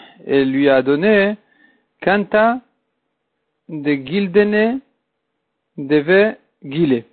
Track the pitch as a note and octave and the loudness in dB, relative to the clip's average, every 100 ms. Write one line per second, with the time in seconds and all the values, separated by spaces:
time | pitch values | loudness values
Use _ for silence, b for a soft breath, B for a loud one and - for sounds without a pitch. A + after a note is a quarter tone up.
0 | B B - C#3 C3+ C3+ C#3+ C3 C3 D3 | B B -2 0 0 0 2 2 2 0
1 | G3+ G#3 G3+ G#3+ b b b b b - | 2 2 0 -4 b b b b b -6
2 | F3 G3+ G3+ G#3+ A3+ B3 _ _ _ _ | -2 -2 0 0 2 -2 _ _ _ _
3 | _ _ _ _ _ _ - D#3 C#3+ C#3 | _ _ _ _ _ _ -14 -8 -4 -4
4 | C3 G3 G3 G3 G#3 G#3 A3 C4 - _ | -4 -4 -2 0 0 0 -2 -4 -10 _
5 | _ _ _ _ _ _ _ - C#3 D3+ | _ _ _ _ _ _ _ -10 -2 0
6 | D3 F#3+ G#3+ - _ _ C3+ D3 D#3+ A#2+ | 2 2 2 -2 _ _ -8 -2 0 0
7 | - | -4